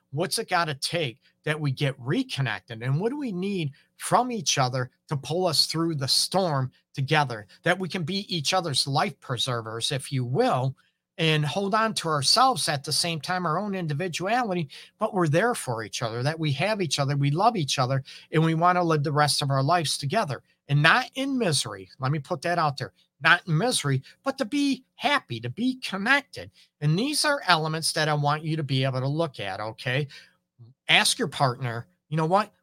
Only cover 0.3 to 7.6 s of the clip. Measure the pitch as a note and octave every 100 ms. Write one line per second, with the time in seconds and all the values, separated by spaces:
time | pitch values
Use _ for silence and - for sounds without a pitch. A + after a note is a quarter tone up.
0.3 | A#3 - F3+ D#3+ C#3 - E3+ C3+ - _
1.3 | _ D3+ D#3+ D3 B2+ C#3 B2+ A#2+ C4 C4
2.3 | C#3 B2 G2+ - A2+ B2+ D3 A3+ D4 C4
3.3 | F3 G3 F#3+ D3 - _ - - G3 B3+
4.3 | A3+ C3+ C#3+ B2+ B2+ B2+ _ - D3 -
5.3 | E3+ F#3 C3 - D#3 E3 D3+ C3 - -
6.3 | F#3 F3+ C3+ B2+ - _ - C3+ D#3 C#3
7.3 | A2 - -